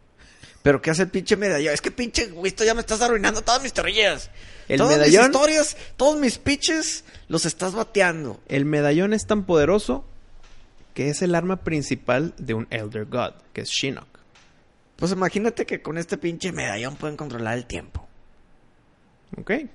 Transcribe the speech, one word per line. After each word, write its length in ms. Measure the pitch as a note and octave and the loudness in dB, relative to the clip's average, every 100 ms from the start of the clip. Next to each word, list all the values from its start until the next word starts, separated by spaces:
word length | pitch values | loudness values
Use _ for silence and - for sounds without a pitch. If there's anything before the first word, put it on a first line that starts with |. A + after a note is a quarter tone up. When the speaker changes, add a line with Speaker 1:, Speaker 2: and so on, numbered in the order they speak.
| _ _ - - - - | _ _ -20 -20 -20 0
Speaker 1:
¿Pero 180 | C#3+ C3+ | 2 4
qué 80 | - | 2
hace 120 | D#3+ | 0
el 60 | F#3 | 0
pinche 280 | F#3+ E3+ G3 | -2 0 0
medallón? 360 | G#3 D3+ D3+ | 2 0 0
Es 80 | D3 | -2
que 100 | - | -4
pinche, 360 | - - - A3 | -6 -4 -4 -4
güey, 200 | E3 F#3+ | -4 -6
esto 140 | - A3 | 0 2
ya 80 | |
me 80 | A3+ | 2
estás 200 | A3 G#3+ | -2 0
arruinando 400 | A#3+ A3+ G3 - | 2 2 2 0
todas 200 | G#3+ B3 | 0 0
mis 80 | C4+ | 0
teorías. 560 | - E3+ G#3 G3+ C#3 - - - - - | -2 0 2 2 0 -8 -16 -18 -20 -2
Speaker 2:
El 120 | C3+ | 2
Speaker 1:
Todas 180 | A#3 G#3 | 6 6
Speaker 2:
medallón 240 | D3+ F#3 C4 | 8 8 8
Speaker 1:
mis 80 | C4+ | 6
historias, 420 | D4+ D#4 D4 - - - | 4 4 0 -4 -14 2
todos 240 | C4+ D4+ | 2 4
mis 180 | C4 - | 0 0
pitches, 680 | - C#4+ - D#4+ - - - - - | -2 0 0 -2 -2 -8 -12 -20 -6
los 180 | D#3+ E3 | -2 -2
estás 280 | - F#3 | -4 -6
bateando. 680 | G3+ A3 G3+ F3+ E3 C#3 G2 - | -4 -2 2 2 0 -8 -10 -4
Speaker 2:
El 180 | C#3+ C#3+ | -2 0
medallón 480 | D3+ D3 D3+ G3 | 2 2 2 2
es 120 | G#3+ - | 0 0
tan 160 | G#3 F#3+ | -2 2
poderoso 580 | E3 D3 G#3 - C4+ - - - - - - - - - - | 4 4 2 0 -6 -6 -20 -20 -20 -20 -20 -20 -20 -14 -4
que 140 | C3+ | -4
es 120 | D3 | 0
el 140 | F#3 E3+ | 0 0
arma 220 | F3 F#3 | 0 -4
principal 760 | - D#3 C3+ B2+ - B2 E3 - | -2 -4 -2 -6 0 0 0 -6
de 160 | C3 A2 | -6 -6
un 120 | A#2 | -4
Elder 340 | A2+ G#2+ G#2+ G#2+ | -8 -6 -8 -6
God, 280 | B2 G#2 - _ | -4 -6 -8 _
que 80 | - | -12
es 80 | A2+ | -6
Shinnok. 380 | - C3+ - - - _ _ _ _ _ _ _ - | -4 -4 -8 -14 -20 _ _ _ _ _ _ _ -4
Speaker 1:
Pues 160 | E3+ | -2
imagínate 540 | F#3 F3+ G#3 A3+ A3+ A#3 | 0 0 0 -2 -2 -6
que 140 | G3+ | -6
con 160 | - D#3+ | -6 -8
este 180 | E3+ - | -6 -6
pinche 340 | E3+ E3 F#3 | -6 -6 -8
medallón 420 | D3 B2 G2+ B2 D3 | -6 -6 -6 -8 -8
pueden 200 | D#3 D3 | -10 -8
controlar 380 | D3+ A#2+ A2 B2 | -10 -6 -4 -6
el 80 | A#2+ | -6
tiempo. 420 | D#2+ - - - - - - _ - _ _ _ _ _ _ _ - | -12 -10 -14 -14 -20 -20 -20 _ -20 _ _ _ _ _ _ _ -14
Speaker 2:
Ok, 140 | - A#3 C#4 | -4 -4 -6